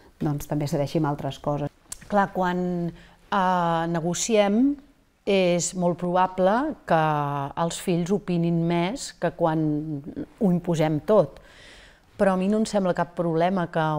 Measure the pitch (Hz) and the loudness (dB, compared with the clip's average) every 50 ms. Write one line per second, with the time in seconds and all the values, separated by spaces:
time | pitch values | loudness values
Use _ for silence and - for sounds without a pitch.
0 | - - _ _ 156 151 147 143 - - 151 147 147 139 170 143 143 135 - 165 | -20 -20 _ _ -4 -2 -2 -4 -4 -4 -4 -4 -2 -2 -2 -2 -2 0 0 0
1 | 156 143 147 - - 139 - - - 151 147 143 147 143 - _ _ _ - - | 0 0 -2 -4 -6 -8 -8 -6 -4 -4 -2 -2 -4 -6 -8 _ _ _ -20 -18
2 | - - - 196 196 185 - 185 185 180 180 180 180 180 180 175 175 165 165 - | -8 -2 0 0 0 0 0 -2 -2 0 0 -2 -2 -2 -2 -4 -4 -6 -8 -10
3 | - - - _ _ _ 208 202 185 185 185 180 175 170 165 165 165 170 170 165 | -18 -20 -20 _ _ _ 0 0 2 2 2 2 2 0 0 0 0 -2 -2 -2
4 | 156 175 170 - - - 226 208 202 202 202 226 262 285 285 - - _ _ _ | -2 -2 -2 -2 -2 2 2 4 4 4 4 4 4 2 2 -2 -8 _ _ _
5 | _ _ _ _ _ - 196 190 185 175 175 175 170 - - 185 175 175 170 170 | _ _ _ _ _ 2 2 4 4 4 2 2 0 -2 -2 0 0 0 0 0
6 | 180 175 175 185 185 185 185 190 185 190 214 240 294 320 254 - - - 185 160 | -2 0 2 2 2 2 2 2 2 4 4 2 0 -2 -6 -8 -2 0 2 2
7 | 156 156 151 147 147 143 143 143 139 147 - - 170 170 - - - 190 175 170 | 2 2 0 0 -2 -2 -4 -4 -6 -6 -4 -4 -4 -4 -4 -4 -2 -2 0 0
8 | 175 165 208 180 - - 175 170 170 170 170 165 165 170 170 170 170 185 247 285 | 0 0 -2 -2 -2 -2 0 0 2 2 2 2 0 2 0 0 0 -2 -4 -6
9 | - - - - - 165 - - 170 160 156 160 156 151 147 147 156 156 151 139 | -10 -14 -8 -6 -4 -4 -2 0 0 0 2 0 0 0 -2 -2 -4 -6 -8 -8
10 | 139 - - - 147 - - - 226 185 175 170 - 180 170 151 156 160 156 147 | -10 -10 -12 -12 -12 -14 -6 -2 0 2 2 2 0 -2 0 0 0 0 0 -2
11 | - - 220 202 156 - - - - - - - - - - - - - - _ | 0 2 4 4 2 2 -4 -14 -20 -20 -20 -20 -20 -20 -20 -20 -20 -20 -20 _
12 | _ _ _ - 208 190 185 185 185 196 214 220 220 - 202 202 190 180 170 175 | _ _ _ 0 0 2 2 2 0 0 0 0 0 0 0 0 0 0 0 -2
13 | 170 170 - - 170 170 160 160 170 185 196 185 170 - - 170 156 156 156 | -4 -4 -4 -4 -2 -2 0 0 0 2 0 0 -2 -2 -2 0 0 0 0